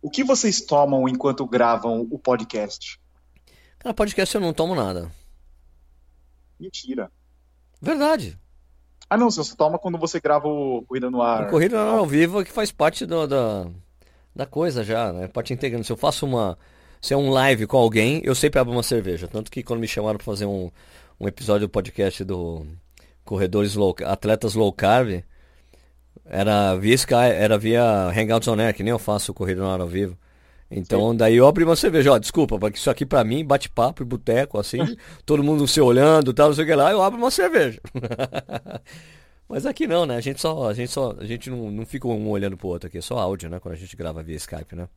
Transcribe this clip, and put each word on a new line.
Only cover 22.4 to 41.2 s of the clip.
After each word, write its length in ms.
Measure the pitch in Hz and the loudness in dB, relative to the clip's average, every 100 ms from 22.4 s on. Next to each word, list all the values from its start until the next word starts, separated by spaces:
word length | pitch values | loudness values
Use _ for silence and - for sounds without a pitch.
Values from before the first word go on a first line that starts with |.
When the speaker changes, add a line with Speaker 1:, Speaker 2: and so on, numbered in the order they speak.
| 85 82 76 82 _ - - _ | -6 -8 -12 -18 _ -20 -20 _
Speaker 2:
Corredores 500 | - 98 95 104 104 | -6 -2 0 2 0
Low, 200 | 104 98 87 76 | 2 0 0 -4
Atletas 480 | 95 104 110 113 | -4 0 0 0
Low 180 | 107 104 | 2 2
Carb, 520 | - 95 120 120 92 - - _ _ _ _ _ _ _ - | 2 4 4 2 -4 -10 -20 _ _ _ _ _ _ _ -20
era 520 | - - 101 104 101 92 | -8 -2 2 2 2 2
via 180 | 101 | 4
Sky, 200 | 127 - | 2 4
era 440 | 120 123 90 107 107 | 4 4 4 2 2
via 240 | 110 120 120 104 92 95 | 2 2 4 2 2 0
Hangouts 300 | 110 113 117 | 2 0 2
on 140 | 110 | 2
Air, 140 | 113 | 0
que 100 | 101 | 0
nem 80 | 104 | -2
eu 60 | 117 | -2
faço 320 | - 104 - | -2 -4 -4
o 20 | |
Corrida 280 | 95 95 92 | -6 -4 -2
no 60 | 95 | -2
Ar 100 | 92 | -2
ao 80 | 87 | -4
vivo. 280 | 90 98 90 _ _ _ _ - | -4 -4 -6 _ _ _ _ -12
Então, 380 | 98 90 101 110 | -10 -2 0 2
Speaker 1:
Sim. 60 | 117 | 4
Speaker 2:
daí 180 | 113 | 6
eu 140 | 117 135 | 8 8
abri 160 | 175 | 6
uma 100 | 165 | 2
cerveja. 380 | 165 - 160 143 | 2 2 4 4
Ó, 60 | 123 | 4
desculpa, 380 | - - 143 107 | 2 0 0 0
porque 220 | 107 104 | -4 -2
isso 100 | - | -2
aqui 160 | 131 | -2
pra 200 | 135 139 | 0 0
mim, 200 | 110 131 | 0 -2
bate-papo 580 | 156 135 - - 120 165 | 0 0 0 -2 -2 -2
e 40 | 123 | -8
boteco, 500 | 120 - 117 139 - | -6 0 0 0 -4
assim, 220 | 101 117 | -6 -4
Speaker 1:
<laughs> 480 | 143 120 - 165 - | -4 -6 -16 -18 0
Speaker 2:
todo 160 | 147 | 0
mundo 240 | 143 151 143 | 2 2 2
se 140 | 156 | 4
olhando 500 | 131 123 143 160 131 | 6 8 8 6 4
e 40 | |
tal, 120 | 117 151 | 4 4
não 60 | |
sei 80 | 147 | 4
o 40 | 156 | 2
que 60 | 151 | 4
lá, 160 | 143 | 4
eu 100 | 202 | 4
abro 160 | 190 233 | 2 2
uma 140 | 240 | -2
cerveja. 480 | 277 370 320 143 110 - 127 117 117 131 143 - - | 0 2 2 2 -2 -12 -10 -8 -6 -6 -6 -10 -14
<laughs> 840 | - - - - - - - _ _ | -12 -16 -16 -20 -20 -20 -20 _ _
Mas 180 | 151 262 | -6 -6
aqui 220 | - 311 | -4 0
não, 180 | 170 165 | 0 0
né? 80 | 120 | -2
A 40 | |
gente 200 | 120 135 | -4 -4
só, 280 | 160 160 120 | -4 -2 -4
a 40 | |
gente 200 | 107 123 | -4 -6
só, 240 | - 127 | -4 -4
a 60 | - | -6